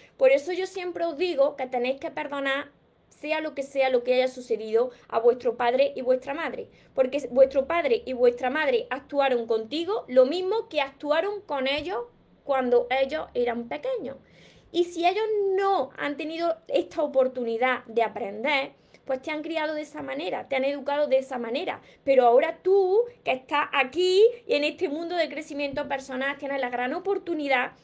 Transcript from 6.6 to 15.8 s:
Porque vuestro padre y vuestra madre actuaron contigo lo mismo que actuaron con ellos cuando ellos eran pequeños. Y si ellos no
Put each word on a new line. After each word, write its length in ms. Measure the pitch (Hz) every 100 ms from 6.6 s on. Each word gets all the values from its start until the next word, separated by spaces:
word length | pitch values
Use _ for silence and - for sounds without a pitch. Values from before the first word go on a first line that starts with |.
| - _ _
Porque 340 | - 254 294 254
vuestro 360 | 247 269 277 269
padre 340 | 339 294 220 -
y 80 |
vuestra 360 | 247 247 240 254
madre 380 | 302 294 247 -
actuaron 560 | 269 - 285 277 240 233
contigo 600 | 220 220 311 339 453 -
lo 180 | 254 262
mismo 440 | 349 370 440 -
que 100 | 302
actuaron 640 | 277 - 294 311 392 415
con 260 | - 277 262
ellos 360 | 294 294 440 480 _ _ _ -
cuando 420 | 262 247 240 240
ellos 380 | 269 269 311 -
eran 340 | 247 240 233 233
pequeños. 500 | 294 508 494 262 - _ - - - _
Y 140 | 330 349
si 200 | 349 349
ellos 200 | 392 440 427 392 381
no 320 | 392 370